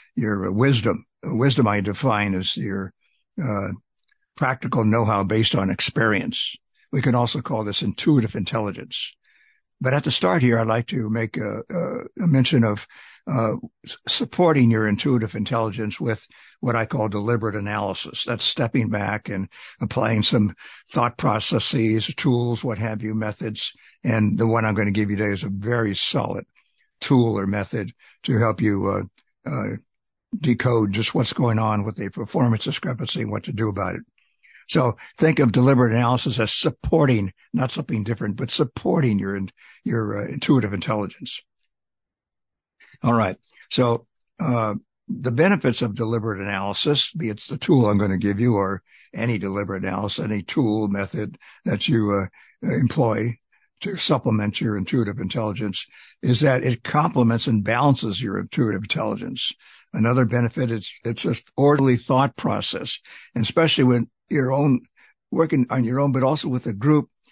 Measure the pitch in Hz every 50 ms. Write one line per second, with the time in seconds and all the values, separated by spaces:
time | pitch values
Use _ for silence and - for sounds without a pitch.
0 | _ _ _ - - 107 104 98 92 95 95 107 127 139 135 113 101 110 - -
1 | - _ _ _ - 156 - 110 131 139 120 - 120 104 104 104 95 104 98 -
2 | 143 131 110 104 104 101 95 92 95 - - - 104 101 98 98 95 92 - _
3 | _ _ _ _ _ _ _ - 156 120 107 101 98 98 - - _ _ _ _
4 | _ _ _ _ _ _ _ - 139 127 127 - - 139 - 120 110 107 110 117
5 | 110 104 107 101 101 98 110 110 110 - - 98 95 98 95 - - - - -
6 | 113 110 104 95 - - - - - - - - _ _ _ _ _ _ - 139
7 | - 143 120 123 120 117 - 147 - - - 110 107 104 98 - - 104 - -
8 | - 165 151 131 110 107 - - 95 - - 113 107 104 - - - 123 - -
9 | - - - _ _ _ _ _ _ _ _ _ _ _ _ _ - 127 131 143
10 | - - - - - 185 185 165 127 123 117 113 113 113 110 120 120 - - 131
11 | 107 107 110 117 113 110 - 110 107 101 104 107 - - - 170 170 - - -
12 | - - - - 202 170 139 135 127 - 160 123 117 107 104 104 - - - -
13 | - - - _ _ - 147 120 113 107 101 - - - - _ - - - -
14 | _ - - - 247 - - - 180 170 156 139 123 117 113 110 107 107 104 -
15 | - 147 127 120 110 104 - 110 104 - 127 117 113 110 101 117 107 107 - -
16 | 156 120 110 - - _ _ - - - _ _ - 123 117 113 110 - - 120
17 | 107 107 98 104 101 113 120 113 113 110 98 107 101 104 104 101 101 98 92 -
18 | - - - - - - 120 107 - - - - 117 113 - 131 113 104 107 104
19 | 101 98 104 107 - - 101 95 98 - - - - - - _ - - - -
20 | 107 113 117 107 101 - - 117 104 104 - - - - - - _ _ - -
21 | 120 120 - - - 135 104 110 - - - 117 - - - 131 113 110 110 110
22 | - - - - - 139 123 120 120 120 120 113 - 127 110 98 110 113 110 101
23 | 107 107 110 110 107 107 104 - - 110 107 - - - - _ _ - _ _
24 | - 123 113 110 107 104 104 - 113 113 113 117 110 110 101 104 101 101 95 107
25 | 107 98 104 98 107 104 101 92 - 101 98 98 101 113 120 117 113 104 98 -
26 | - - - 139 - - - 98 - - _ _ _ _ _ _ _ _ _ _
27 | - - 143 127 120 113 104 104 98 98 101 104 95 - - 117 98 - - _
28 | - - _ _ - - 127 113 117 110 101 - 117 107 101 98 98 98 98 98
29 | 101 98 - _ _ _ _ _ _ 147 143 123 104 101 - 110 - _ _ _
30 | _ _ _ _ _ _ - 202 - 131 120 - - 127 120 113 107 101 98 107
31 | 110 - - - 120 - - - 123 117 110 110 110 110 107 104 98 107 104 -
32 | 101 98 - - 110 - - 127 123 120 113 107 - - - - - 143 127 107
33 | 113 117 - - 113 104 104 107 - - 117 101 110 107 98 101 95 90 87 82
34 | - _ _ _ _ _ _ _ _ _ - - _ - - 165 127 120 113 -
35 | - - _ - 160 160 143 151 139 117 95 123 123 135 139 123 127 113 110 117
36 | 120 120 123 120 - 139 117 123 110 104 - - - - 123 - - - - 160
37 | 147 131 123 107 98 92 - _ _ _ - 120 131 123 - - 123 - 117 107
38 | 101 110 117 - - 107 98 127 131 123 - - 151 123 - - - 175 180 175
39 | 139 120 104 98 98 98 101 98 98 95 - _ - - - _ _ - - 113
40 | 110 104 104 101 - - 139 139 - - 147 127 107 101 101 90 - - 110 107
41 | 101 - - - - - - - - _ _ _ _ _ _ _ _ _ _ _
42 | _ _ _ _ _ _ _ _ _ _ _ _ _ _ _ _ - _ - _
43 | - 117 120 117 107 92 - - _ _ _ _ - _ - - 123 120 117 117
44 | - _ _ _ _ _ _ - 170 143 123 117 110 107 101 - - _ _ _
45 | _ - - - 131 127 117 127 160 196 302 254 - 131 110 - - 113 101 123
46 | 117 110 117 113 104 113 104 95 98 101 101 95 98 101 98 - - - 147 139
47 | - - - 156 123 110 104 107 - - - - - - 151 131 117 104 104 101
48 | 107 98 95 90 - 101 101 98 117 123 113 98 98 95 98 95 - _ _ -
49 | - _ - - 113 120 113 98 95 98 95 101 101 92 98 95 98 95 95 98
50 | 104 101 - - 104 104 107 101 - - - 160 131 107 104 110 107 101 98 101
51 | 98 - - - 104 - - - - - - _ _ - 101 101 - - 135 113
52 | 107 101 101 98 95 95 - - - _ _ _ - 233 - - 135 120 - 160
53 | 127 113 107 107 110 120 117 - _ _ _ _ _ _ _ _ - 202 196 -
54 | - - - - - 175 - 113 104 104 - - - 113 104 101 92 - - 127
55 | 110 101 101 - 95 95 - 123 110 107 98 - 107 104 92 - - - - -
56 | - - _ _ - 127 123 110 147 143 127 127 - 131 117 - _ - - 147
57 | 160 - - 131 120 113 117 113 - 139 113 107 98 107 113 123 143 143 135 -
58 | - 110 95 - 131 98 98 98 92 - - - 123 110 98 92 107 - - -
59 | 110 - - 214 - - - - - - - - _ - - - _ _ - -
60 | 110 117 123 131 127 113 123 123 120 117 - 165 131 117 113 107 - - - -
61 | - 117 117 - - - 117 - - _ _ - 139 143 147 143 139 131 123 120
62 | - - 135 127 139 127 - - - - 104 104 - - - - - - - -
63 | - - - - - - _ - 104 - - - 165 156 - - 135 127 123 120
64 | 113 - _ _ _ _ - 147 131 127 131 139 147 147 127 123 - _ _ _
65 | _ _ _ _ _ _ - 156 165 156 165 135 123 - 117 131 120 113 127 135
66 | 143 143 123 135 131 131 156 147 - 147 127 123 - 127 104 98 113 147 151 147
67 | 135 - _ _ _ _